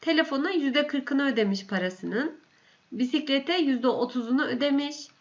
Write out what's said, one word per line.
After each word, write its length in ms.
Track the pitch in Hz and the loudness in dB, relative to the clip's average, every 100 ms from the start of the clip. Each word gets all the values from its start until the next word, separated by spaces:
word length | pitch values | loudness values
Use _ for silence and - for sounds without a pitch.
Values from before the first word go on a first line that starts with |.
Telefona 500 | - 320 320 269 320 | 0 2 2 0 0
yüzde 360 | 359 277 269 294 | 0 2 2 2
kırkını 400 | 285 262 277 277 | -2 0 0 2
ödemiş 400 | 226 202 196 - | 2 2 0 -2
parasının, 720 | 190 185 185 170 202 311 - _ _ _ _ _ | -2 -2 -4 -4 -2 -2 -6 _ _ _ _ _
bisiklete 680 | 208 247 302 302 277 277 359 | -4 0 0 0 0 0 0
yüzde 300 | 285 247 254 | 2 2 2
otuzunu 580 | - 247 247 226 262 294 | 2 -2 -2 0 0 0
ödemiş, 500 | 247 285 277 285 302 - _ | 0 2 2 0 -6 -16 _